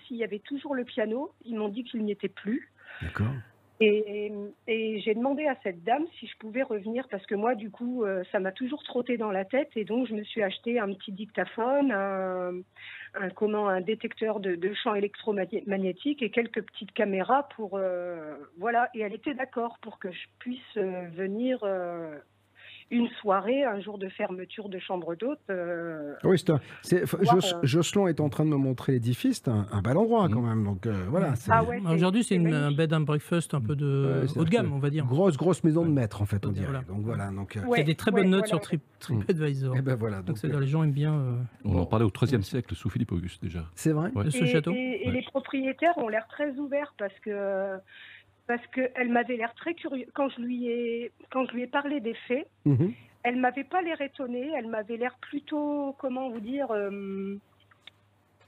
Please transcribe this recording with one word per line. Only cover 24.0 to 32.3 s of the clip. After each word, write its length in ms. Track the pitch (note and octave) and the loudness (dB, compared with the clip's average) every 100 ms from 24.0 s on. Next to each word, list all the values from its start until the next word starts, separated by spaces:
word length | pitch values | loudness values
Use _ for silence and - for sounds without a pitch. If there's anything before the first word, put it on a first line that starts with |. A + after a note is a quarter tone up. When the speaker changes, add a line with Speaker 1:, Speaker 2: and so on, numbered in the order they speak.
| F#3+ | -8
Speaker 1:
fermeture 580 | - G#3 F#3 F3+ - G#3 | -6 -6 -6 -10 -12 -10
de 100 | F#3 | -8
chambre 360 | - F#3 E3 | -6 -6 -4
d'hôte, 260 | E3+ A#3 D4 - | -4 -4 -6 -6
euh, 640 | F#3 F3 E3+ E3+ D#3 D3 C#3+ | -4 -4 -4 -6 -6 -8 -2
Speaker 2:
Oui, 160 | D#3 F#3 | 4 4
c'est 120 | - | 6
un, 100 | D3+ - - | 2 2 -10
c'est, 220 | - F3 - | 0 2 2
f-, 100 | - | 4
Speaker 1:
voir, 160 | F#3+ F3+ | 6 6
Speaker 2:
Jos-, 140 | F#3 F3 | 6 2
Speaker 1:
euh, 40 | |
Speaker 2:
Jocelyn 440 | C#3 D3+ D#3+ G#3 G3 | 4 4 4 4 2
est 120 | D3+ | 2
en 80 | D3+ | 0
train 160 | - | 2
de 60 | D#3 | 2
me 60 | D3 | 4
montrer 340 | C3+ B2+ - | 2 2 2
l'édifice, 480 | C3 A2+ B2 C4 B3+ | 2 2 2 2 2
c'est 80 | - | 2
un, 160 | A2 G2+ | 2 2
un 80 | G#2 | 0
bel 160 | G2 D3 | 2 4
endroit 320 | A3 A#3 F#3 | 6 6 4
quand 140 | A2 | 4
Speaker 3:
Mhm. 60 | A#2+ | 2
Speaker 2:
même. 140 | A2+ | 2
Donc, 220 | G2+ F#2+ A2+ | 2 0 0
euh, 200 | G2+ F#2 | -2 0
voilà, 220 | D#3 F#3 | 2 2
Speaker 4:
Ouais. 60 | A#2+ | 2
Speaker 2:
c'est 140 | - | 4
Speaker 1:
Ah 140 | A3+ | 4
ouais, 160 | E3+ - F#3 | 4 0 2
Speaker 4:
Aujourd'hui, 320 | E3 F3+ G3+ | 4 4 4
c'est 120 | A#3 | 4